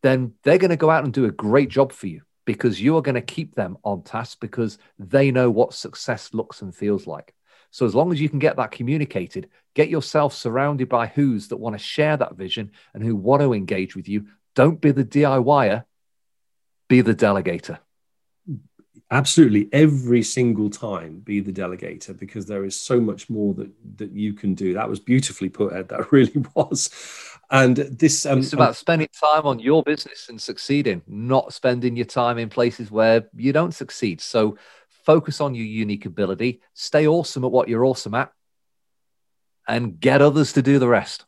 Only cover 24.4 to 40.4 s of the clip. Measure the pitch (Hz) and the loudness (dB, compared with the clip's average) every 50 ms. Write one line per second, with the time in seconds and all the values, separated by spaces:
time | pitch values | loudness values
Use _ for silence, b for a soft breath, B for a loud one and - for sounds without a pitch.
24.4 | - 98 92 90 98 92 90 101 110 113 107 101 _ - 123 131 135 - 113 - | -4 -4 -4 -2 -2 -4 -2 -2 -4 -6 -6 -8 _ 2 2 2 2 0 -6 -6
25.4 | 98 95 - - 104 98 85 95 95 - - - - - - 139 127 110 - 147 | -8 -8 -4 -4 -4 -4 -4 -8 -10 -10 -8 -8 -2 4 6 6 6 6 2 -4
26.4 | 120 - _ - 143 - - 143 - - B B B B B B B B B B | -4 -2 _ -2 -2 0 -2 -4 -4 -6 B B B B B B B B B B
27.4 | B _ 135 135 131 127 127 117 143 139 131 117 - 110 - - - 147 139 135 | B _ 4 4 6 6 4 2 0 -4 -2 2 2 4 4 2 -2 0 0 0
28.4 | 131 135 - 143 151 127 117 - - - 170 160 156 - _ - - 151 151 156 | 0 0 2 4 4 4 2 -2 -2 0 0 0 0 -4 _ -2 2 2 2 2
29.4 | 156 147 131 117 110 127 147 160 - 147 151 - - - - - - - 120 110 | 2 0 -2 -2 0 2 4 4 4 2 -2 -4 -6 -14 -16 -20 -20 -18 -16 -16
30.4 | - - - - - - 143 147 135 123 95 85 - - 98 101 113 123 131 135 | -12 -12 -12 -12 -4 -2 -2 0 0 0 -2 -4 -6 -12 -12 -10 -4 0 0 0
31.4 | - - - - - 131 123 123 120 123 117 117 117 - - 127 123 120 120 117 | 0 -2 -12 -2 -2 0 0 0 -2 -2 -2 -2 -6 -4 -2 -2 0 0 -2 -2
32.4 | 117 110 - - 123 120 117 - 120 101 107 110 113 113 113 117 110 _ - - | -6 -6 -2 0 0 0 0 -4 -14 -6 0 2 4 6 4 4 2 _ -14 -4
33.4 | 113 135 139 151 170 180 160 - 131 - - - - 107 87 78 - - - 117 | -2 0 2 2 0 0 -4 -10 -12 -14 -8 -4 -4 -4 -4 -6 -12 -4 0 0
34.4 | 110 107 104 b b b b b b b _ _ _ - 151 165 - - 143 - | 0 0 -2 b b b b b b b _ _ _ 4 4 4 4 -2 -6 -4
35.4 | 147 143 127 117 113 107 110 110 110 104 104 101 - 98 82 - 101 92 98 92 | -4 -4 -4 -6 -8 -6 -4 -4 -2 -2 -4 -6 -6 -12 -4 -4 -2 -2 -2 -2
36.4 | 110 127 123 _ _ _ _ - - - - 151 156 151 156 170 160 - - 139 | -2 -4 -4 _ _ _ _ -14 -12 0 2 2 4 4 2 2 -2 -4 -6 -4
37.4 | 127 127 - 127 - - 117 113 123 135 127 - - 107 104 120 135 - _ _ | -4 2 2 2 2 2 0 2 2 2 0 -2 -6 -6 -4 -4 -6 -6 _ _
38.4 | _ _ _ _ _ _ _ _ _ _ _ _ _ _ _ _ _ _ _ _ | _ _ _ _ _ _ _ _ _ _ _ _ _ _ _ _ _ _ _ _
39.4 | _ _ _ _ _ - 110 117 120 113 87 80 - 131 135 139 143 151 139 151 | _ _ _ _ _ -6 -4 -4 -4 -4 -8 0 2 4 6 6 6 6 6 4